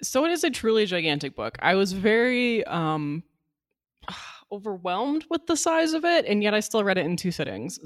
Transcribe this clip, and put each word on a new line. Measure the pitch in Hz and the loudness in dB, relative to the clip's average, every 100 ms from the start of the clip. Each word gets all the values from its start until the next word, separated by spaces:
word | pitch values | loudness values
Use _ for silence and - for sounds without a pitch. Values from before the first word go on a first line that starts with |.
so | 247 254 330 | -4 0 0
it | |
is | 339 | 0
a | 330 | -2
truly | 247 220 220 | 0 2 2
gigantic | 208 175 160 147 151 | 2 0 0 -2 -4
book. | - 110 - | -6 -8 0
I | 151 190 | 2 4
was | 196 | 2
very, | 190 208 220 247 247 240 226 | 0 2 4 2 2 2 0
um, | - 170 156 156 147 156 - _ _ _ _ _ _ _ - | -2 -2 0 -2 -4 -6 -10 _ _ _ _ _ _ _ -14
<sighs> | 196 - - _ | -14 -16 -20 _
overwhelmed | 202 214 190 180 185 269 311 - | -10 -8 -6 -4 -2 0 -2 -2
with | 330 - | -4 0
the | 320 | 0
size | 330 320 320 | 2 2 2
of | 320 | 2
it, | 339 339 - | 2 2 2
and | 208 | 2
yet | 208 | 2
I | 214 | 0
still | - 226 | 0 0
read | 202 185 | 2 2
it | 156 | 0
in | 175 | -2
two | 180 | -2
sittings. | - 151 98 139 - | -4 -6 -6 -10 -10